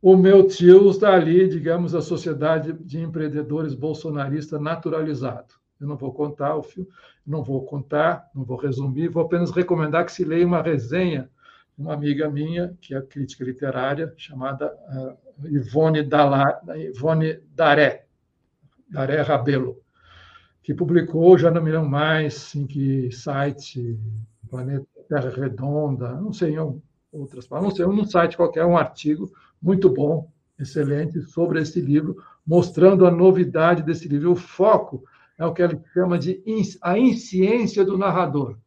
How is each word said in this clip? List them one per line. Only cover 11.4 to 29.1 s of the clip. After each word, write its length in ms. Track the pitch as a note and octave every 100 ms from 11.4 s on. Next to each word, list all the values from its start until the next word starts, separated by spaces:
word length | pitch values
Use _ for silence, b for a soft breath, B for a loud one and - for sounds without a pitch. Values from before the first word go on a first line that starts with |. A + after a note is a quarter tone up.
| b b b -
de 60 |
uma 120 | D3
amiga 340 | D3 D3 C#3+ D3+
minha, 480 | C#3+ D#3 E3+ F3+ F3
que 140 | -
é 60 | C3+
crítica 440 | C3+ D3 C3+ -
literária, 680 | B2+ B2+ C#3+ C3 C3+ C#3+ D#3+ -
chamada, 600 | - C#3 C3 C3+ D3 - -
ah, 280 | C3 C3 C3 - _
Ivone 580 | D3 D3 A2 B2 D#3+ D#3
Dala-, 580 | D3 D3 C#3+ C3+ C#3 - E3 D#3+
Ivone 640 | - - D3+ D#3+ D#3+ D#3 _
Daré, 520 | - D#3+ C#3+ C#3 - _ _ _ _ _ _ _ _ _
Daré 320 | D#3 C3+ D3+
Rabelo, 580 | C3+ C#3+ B2 C#3 B2+ - _ b b b b b b b
que 120 | -
publicou, 640 | D3 E3+ E3+ D#3 D#3 E3+ F3+
já 120 | E3
não 120 | E3+
me 80 | D#3+
lembro 180 | D#3+ D3+
mais 680 | C#3 D#3 D#3 D3+ - -
em 120 | D3 C#3+
que 440 | C#3+ C3+ C3+ B2
site, 840 | A2+ - C#3 C#3+ C#3 - B2+ A#2+ A2+ A2 A2 A2 _ -
Planeta 360 | B2+ B2+ C#3 C#3 _ _
Terra 220 | D3 B2+
Redonda, 840 | B2 C3+ G#2+ C3+ D3 D3+ B2+ A#2+
não 180 | C3 G#3
sei, 220 | - E3
em 20 | D3+
algum, 240 | D#3 B2+ _ _ _
outras 340 | D#3 C3+ B2 -
palavras, 240 | C#3 G3
não 60 | F#3+
sei, 100 | F3+
num 180 | G3+
site 320 | G#3 F3+ E3+ -
qualquer, 280 | E3+ -
um 120 | E3+ F3
artigo 540 | C#3+ - D3